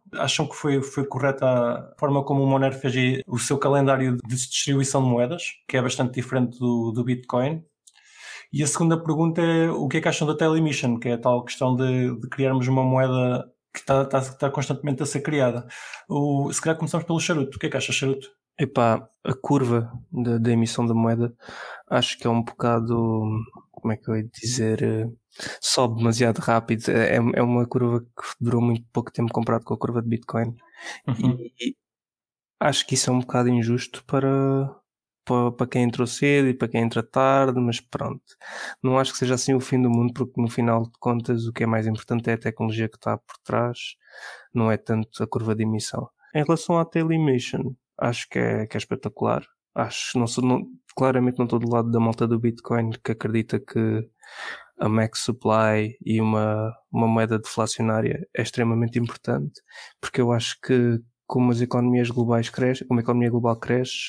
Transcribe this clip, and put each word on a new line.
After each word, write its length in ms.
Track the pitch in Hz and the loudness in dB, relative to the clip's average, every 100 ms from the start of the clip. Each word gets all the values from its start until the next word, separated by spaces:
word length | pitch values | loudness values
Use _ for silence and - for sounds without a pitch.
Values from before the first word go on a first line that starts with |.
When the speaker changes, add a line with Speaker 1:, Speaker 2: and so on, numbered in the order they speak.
| - | -14
Speaker 1:
acham 340 | - 127 - 139 | -4 -2 -2 -4
que 80 | - | -2
foi, 280 | 151 139 | 0 0
foi 200 | - - | 0 -4
correta 420 | 139 127 139 139 131 | -4 0 -2 2 2
a 460 | 123 120 - - - | 2 0 -2 -10 -4
forma 240 | 147 139 | 0 0
como 200 | 143 139 | 2 2
o 40 | 135 | 4
Monero 280 | 135 135 131 | 4 2 0
fez 180 | 139 127 127 131 - | -2 2 2 0 -2
o 120 | 120 | -4
seu 180 | - 139 | 0 0
calendário 600 | 139 143 135 135 131 123 | 2 4 4 4 2 -2
de 180 | 113 127 | -2 -4
distribuição 680 | - - 143 139 135 139 | -4 -4 0 0 2 2
de 80 | 127 | 2
moedas, 340 | 120 123 170 - - - | 2 0 -2 -8 -12 -4
que 80 | 131 | -2
é 40 | |
bastante 320 | 120 - 127 | 0 0 -2
diferente 460 | 127 123 131 120 - | -2 -2 0 0 0
do, 320 | 123 120 113 | 0 0 0
do 120 | 117 | -2
Bitcoin? 600 | 120 123 - 123 135 160 - _ - _ _ - - - - | -2 -2 -2 -2 0 -4 -10 _ -20 _ _ -20 -18 -18 -8
E 80 | 143 | -2
a 40 | 147 | -2
segunda 340 | - 165 165 | 2 2 2
pergunta 400 | 160 151 165 165 | 0 0 0 2
é: 280 | 165 165 165 | 2 2 0
o 160 | 147 143 | 0 -2
que 100 | 160 | 0
é 40 | |
que 60 | 165 | 0
acham 200 | 147 151 | 0 -2
da 80 | 151 | 2
Tail 180 | 160 160 | 2 2
Emission, 420 | 156 131 123 117 | 2 0 -2 -2
que 100 | 120 | -2
é 40 | |
a 40 | 117 | 0
tal 260 | 123 123 | 2 0
questão 320 | 123 - 127 127 | -2 -2 0 2
de, 400 | 131 127 123 113 | 0 0 -2 -4
de 100 | 123 | -8
criarmos 380 | - 135 131 123 | -2 0 2 2
uma 160 | 131 | 2
moeda 640 | 127 131 131 127 123 127 - _ _ | 2 2 2 2 0 -2 -6 _ _
que 100 | - | -12
tá, 220 | - 135 135 | 0 0 2
tá, 160 | 135 | -2
tá 280 | 127 - 139 | -2 -4 -2
constantemente 500 | 143 135 147 147 131 | -2 -4 -4 -2 -2
a 60 | 147 | -2
ser 140 | 143 | -2
criada? 460 | 156 147 127 110 - - - - - | -2 2 2 0 -8 -16 -18 -18 -6
O, 440 | 143 147 139 143 | -2 0 0 0
se 80 | - | -2
calhar 160 | 160 160 | -2 -2
começamos 280 | 160 170 170 | -2 -2 0
pelo 140 | 165 | -2
Charuto. 380 | - 160 135 - | 0 0 -2 -4
O 20 | |
que 60 | - | -4
é 40 | |
que 80 | 127 | -4
acha, 140 | 117 | -2
Charuto? 360 | 117 135 135 - _ _ - | -2 0 -2 -6 _ _ -4
Speaker 2:
Epá, 480 | 139 131 117 110 - _ | -2 2 4 2 -2 _
a 100 | - | -6
curva 580 | - - 139 123 117 117 - - | -4 2 2 4 2 0 -8 -10
da, 260 | 127 120 117 | -4 0 2
da 140 | 117 | 4
emissão 340 | 117 113 - 117 | 4 2 0 0
da 80 | |
moeda 400 | 113 117 117 117 - - - - - - | 2 2 2 0 -4 -20 -16 -16 -14 -2
acho 280 | 127 120 - | 0 0 -2
que 80 | 120 | 0
é 20 | |
um 140 | 117 | 0
bocado, 520 | 117 - 123 117 117 117 113 110 110 110 110 - - | -2 -2 0 0 0 0 2 0 0 -2 -6 -16 -20
como 200 | - 117 | -8 -4
é 40 | 107 | -4
que 120 | - | -2
eu 60 | 110 | -4
ia 100 | 113 | -4
dizer, 560 | - 113 123 110 110 | -8 -6 -2 0 2
eh, 240 | 113 110 113 117 _ - - - | 0 0 -4 -8 _ -14 -12 -6
sobe 360 | - - 120 113 | -2 2 2 4
demasiado 420 | 117 113 120 107 | 2 4 2 2
rápido. 500 | - 117 117 113 - | 2 2 2 -2 2
É, 260 | 110 113 120 | 2 4 4
é, 40 | 117 - | 2 2
é 60 | |
uma 240 | 120 120 120 | 2 2 2
curva 340 | 127 120 120 | 0 2 0
que 60 | 117 - - - | -4 -14 -14 -4
durou 200 | 120 120 | 0 2
muito 240 | 120 117 - | 2 0 -2
pouco 200 | 120 - | -6 -4
tempo 180 | - 117 | -4 -2
comparado 320 | - 117 113 | 0 0 0
com 100 | - | -2
a 40 | 113 | -4
curva 240 | 123 120 | -2 -2
de 80 | 117 | -2
Bitcoin. 460 | 117 - 113 117 117 - - - - - | -4 -2 -4 -4 -6 -18 -18 -16 -10 -6
Speaker 1:
Uhum. 300 | 117 127 123 120 - | 0 2 0 -6 -8
Speaker 2:
E, 100 | 123 | -8
e 60 | - _ _ _ _ _ _ _ - | -8 _ _ _ _ _ _ _ -2
acho 260 | 151 127 - | 0 0 0
que 100 | 131 | 0
isso 140 | - | 2
é 40 | |
um 60 | 127 | 0
bocado 300 | 127 123 123 | 0 2 4
injusto 540 | 123 117 123 - - - | 2 2 0 -2 -14 -2
para, 640 | 139 135 135 135 135 139 - _ _ _ _ - | 0 2 2 2 0 -2 -8 _ _ _ _ -2
para, 260 | 123 123 | 2 2
para 140 | 120 123 | 0 -2
quem 160 | 127 | 2
entrou 240 | 120 120 120 | 2 2 -4
cedo 420 | - 143 143 131 | 0 2 4 2
e 40 | |
para 140 | 127 117 | 0 -2
quem 140 | 117 | 0
entra 220 | 117 117 | 0 0
tarde, 560 | - 131 135 139 135 123 | -2 2 4 4 4 2
mas 200 | 120 117 | 0 -2
pronto. 440 | - - 113 - _ - - - - - | -8 -8 -8 -10 _ -20 -18 -14 -14 -4
Não 140 | 131 131 | 2 2
acho 160 | 131 | 2
que 40 | - | 0
seja 160 | 127 123 | 0 0
assim 180 | - | 2
o 60 | 131 | 0
fim 220 | 127 127 | 2 2
do 80 | 123 | 4
mundo, 240 | 117 120 | 4 2
porque 280 | 120 120 - | 0 -4 -2
no 80 | 117 | -2
final 340 | 123 117 117 | 0 2 2
de 80 | 117 - | 0 -4
contas 460 | 120 120 120 117 117 | -2 -2 0 -2 -2
o 80 | |
que 100 | 117 | -2
é 40 | 113 | 0
mais 200 | 113 110 | 2 0
importante 420 | 110 - 120 117 | -2 -2 -2 0
é 40 | |
a 40 | 117 | -2
tecnologia 520 | 117 - 113 110 110 | -4 -4 -4 -2 -4
que 80 | - | -6
está 200 | 113 113 | -6 -6
por 200 | _ - | _ -20
trás, 520 | - 117 120 120 - - _ - - - - | -4 -2 -2 -4 -12 -16 _ -20 -18 -18 -6
não 180 | 120 110 | 0 2
é 60 | 107 | 0
tanto 460 | - 110 110 - | -2 -2 -2 -6
a 40 | 113 | -4
curva 280 | 120 113 110 | -4 -2 0
de 80 | |
emissão. 460 | 110 110 - - 123 _ _ 151 | 0 -2 -4 -8 -10 _ _ -2
Em 80 | |
relação 340 | 151 165 - 170 | 0 0 2 0
à 80 | 165 | 0
Tail 260 | 165 160 | 0 0
Emission, 640 | 160 156 127 - - 127 127 _ - | 2 2 2 -2 -6 -6 -8 _ -4
acho 300 | 123 120 - | -2 -2 -4
que 100 | 127 | -2
é, 280 | 117 110 110 | 0 -2 -4
que 100 | 110 | -6
é 20 | |
espetacular. 640 | - 117 107 - 113 120 - _ _ - | -6 -6 -6 -2 -2 -2 -4 _ _ -6
Acho, 420 | 113 - - 127 | -6 -6 -4 -2
não 100 | 117 | -2
sou, 160 | 127 | 0
não, 220 | 127 127 - - _ - | 0 0 -2 -16 _ -2
claramente 420 | 131 127 123 123 | 2 2 0 0
não 80 | 120 | 0
estou 140 | 120 | 0
do 100 | 117 | 0
lado 200 | 117 117 | 0 2
da 80 | 117 | 2
malta 280 | 113 113 117 | 2 0 0
do 120 | 117 | 0
Bitcoin 500 | 120 117 - 117 113 113 | 0 -4 -4 -2 -2 -4
que 80 | - | -8
acredita 480 | 113 - 113 110 104 | -6 -2 -2 -2 -4
que 480 | - 117 110 110 113 _ - - - - - - | -4 -2 0 -2 -6 _ -20 -16 -14 -14 -16 -6
a 100 | 107 | 0
max 300 | 110 110 - | 2 0 -2
supply 800 | - 113 113 110 110 107 110 - - | -6 -2 2 4 4 2 0 -6 -2
e 160 | 110 | 0
uma, 520 | 110 107 107 107 110 113 - | 2 2 0 0 -4 -8 -6
uma 160 | 120 113 | 0 2
moeda 300 | 113 113 110 | 2 2 0
deflacionária 880 | - - 110 - 113 110 113 - - - | -2 -2 -2 0 0 2 0 -4 -6 -6
é 60 | |
extremamente 560 | 110 - 113 113 117 120 | -4 0 0 2 0 -2
importante, 600 | 117 - - 131 147 - _ - - - | -4 -6 -4 -4 -4 -10 _ -20 -20 -14
porque 200 | - - | -6 0
eu 100 | 120 | 2
acho 260 | 117 - - | 0 -2 -8
que 380 | - 127 120 117 - _ - | 0 2 4 0 -4 _ -4
como 240 | 127 123 | 2 2
as 100 | 117 | 2
economias 480 | 123 123 123 123 120 | 0 0 2 2 0
globais 400 | 123 120 117 117 | 0 2 0 0
crescem, 380 | - 127 131 - | 0 0 0 -2
como 120 | 120 | 0
a 40 | |
economia 260 | 120 120 120 | 2 2 2
global 260 | 120 120 117 | 2 0 -2
cresce, 480 | - 123 127 - | 0 -2 -2 -6